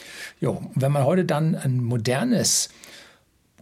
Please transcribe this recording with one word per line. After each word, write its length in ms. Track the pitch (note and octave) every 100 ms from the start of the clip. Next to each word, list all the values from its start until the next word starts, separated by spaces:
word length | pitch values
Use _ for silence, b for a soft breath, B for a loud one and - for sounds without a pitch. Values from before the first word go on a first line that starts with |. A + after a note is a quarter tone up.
| B B B B
Jo, 140 | C#3 F#2 -
und 80 | -
wenn 80 | C3+
man 140 | C#3+
heute 200 | C3+ F#3
dann 300 | F3 D3+ D#3+
ein 220 | - C#3 B2+
modernes, 920 | A#2 A#2+ A#2 C3 B3 G3+ A2 - - B B B B B B _ _ _